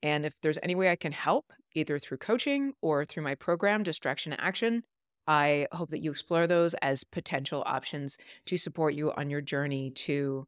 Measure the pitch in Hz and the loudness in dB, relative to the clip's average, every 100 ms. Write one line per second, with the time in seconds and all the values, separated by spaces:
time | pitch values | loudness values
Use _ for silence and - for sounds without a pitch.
0 | 196 151 151 - 156 156 - 180 185 175 | 0 0 -2 -2 0 0 0 2 4 2
1 | 160 143 - 214 - - _ 160 151 147 | 0 -2 2 2 0 -20 _ -4 0 -2
2 | - 131 - 240 285 277 277 - - 147 | -4 -10 0 0 2 0 0 -2 0 2
3 | 147 - 151 143 - 170 202 214 196 156 | 0 -4 -4 -4 0 2 4 2 0 -2
4 | - 139 - 143 170 190 226 233 - _ | -2 -4 -4 -4 -2 0 0 0 -4 _
5 | _ _ - 151 147 147 143 165 165 156 | _ _ 2 4 6 4 0 -4 -6 -4
6 | 156 143 - 165 170 175 170 165 139 135 | -4 -6 0 2 4 6 4 2 0 0
7 | - - - 147 135 147 - 135 - 143 | -2 -6 -4 -4 -2 -4 -2 -4 -4 -8
8 | 139 - - - - 180 - 147 156 147 | -8 -10 -14 -16 -4 -2 -2 0 0 2
9 | 151 - 143 143 143 143 143 139 135 131 | -2 -2 -4 -4 -2 -2 -2 -2 -4 -4
10 | - 143 139 135 | -2 0 0 -4